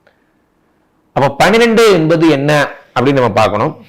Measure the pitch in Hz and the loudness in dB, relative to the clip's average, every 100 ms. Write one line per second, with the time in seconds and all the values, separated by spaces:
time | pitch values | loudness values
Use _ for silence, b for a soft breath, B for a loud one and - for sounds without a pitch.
0 | _ _ _ _ _ _ _ _ _ _ | _ _ _ _ _ _ _ _ _ _
1 | _ - 139 - 160 220 233 226 226 185 | _ -4 -4 -2 0 0 2 2 2 2
2 | 156 165 165 143 143 151 139 - - - | 0 2 2 0 0 -2 -2 -8 -10 -4
3 | 123 143 120 104 107 104 135 156 | -2 0 0 0 0 -2 -6 -8